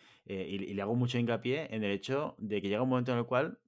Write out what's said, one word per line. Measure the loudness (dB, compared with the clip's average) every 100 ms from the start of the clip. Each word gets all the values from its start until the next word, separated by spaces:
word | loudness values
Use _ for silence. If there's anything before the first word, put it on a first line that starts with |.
| -20 -20
eh, | -8 -6 -4
y, | -4
y | -4
le | -2
hago | 0
mucho | 2 2 2
hincapié | 2 0 0 -2 -2
en | -2
el | 0
hecho | 0 0 -2 -2 -6
de | -4 -2
que | 0
llega | 2
un | 2
momento | 2 2
en | 0
el | 2
cual | 2 0 -4